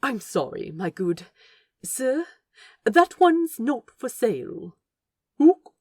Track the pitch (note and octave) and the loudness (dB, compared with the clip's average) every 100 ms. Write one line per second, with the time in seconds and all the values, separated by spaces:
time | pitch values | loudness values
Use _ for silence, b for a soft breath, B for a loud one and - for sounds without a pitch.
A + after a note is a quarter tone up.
0 | C#4 A#3 - F#3+ C3 - - D#3+ G#3 - | -6 -6 -6 -6 -6 -8 -12 -8 -10 -6
1 | F#3 E3+ F3+ _ b b b _ - - | -6 -6 -8 _ b b b _ -12 -6
2 | C4 C#4 F4 _ _ b b b - A3+ | -2 -2 -4 _ _ b b b 0 4
3 | F4 - F4+ E4 E4 - A#3 C4+ - _ | 2 4 4 4 0 -4 -4 -4 -6 _
4 | B3+ - A#3+ D#3 - F3 F3 - _ _ | -12 -2 -2 -2 -6 -12 -14 -18 _ _
5 | _ _ _ _ D4+ F#4 - _ | _ _ _ _ 6 6 -2 _